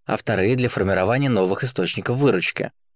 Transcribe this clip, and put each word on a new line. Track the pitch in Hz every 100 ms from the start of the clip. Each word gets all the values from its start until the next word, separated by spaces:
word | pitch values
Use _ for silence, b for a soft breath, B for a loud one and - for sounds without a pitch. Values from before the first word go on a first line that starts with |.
а | - 110
вторые | - 98 101
для | 127 123
формирования | - 95 92 92 131 139
новых | 107 92 98
источников | 131 - 87 104 107 127
выручки. | 139 92 - - - - _